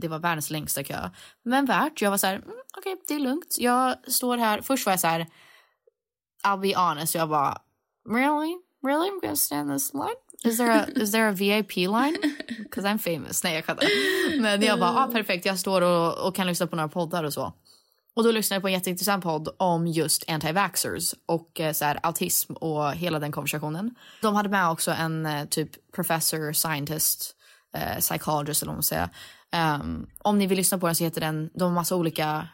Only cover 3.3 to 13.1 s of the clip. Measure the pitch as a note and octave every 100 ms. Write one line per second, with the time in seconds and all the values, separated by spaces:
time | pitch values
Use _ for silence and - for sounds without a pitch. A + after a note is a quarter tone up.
3.3 | D4+ - - A#3+ B3 C4 B3+ - - B3
4.3 | A#3+ A3 G#3 - C4 G#3 F#3 E3 E3 E3
5.3 | - - - _ _ _ _ _ _ _
6.3 | _ G3+ G3 G3 F#3 F3 D3 D#3+ E3+ D#3+
7.3 | D3+ C#3 - _ _ _ _ - A#3 C#4
8.3 | D4+ D#4 F4+ - _ C4 D4 F#4+ G4 -
9.3 | D4 - D3 D3 C#3 - C#3 B3+ A#4+ -
10.3 | - A#3 A3+ A#3+ A3 - - G#3 A3 G#3+
11.3 | F#3+ G3+ G#3+ G#3 F#3+ F3+ A3 C#4 F#4 D4+
12.3 | C#4+ - A#3 G#3 - G3+ G#3+ -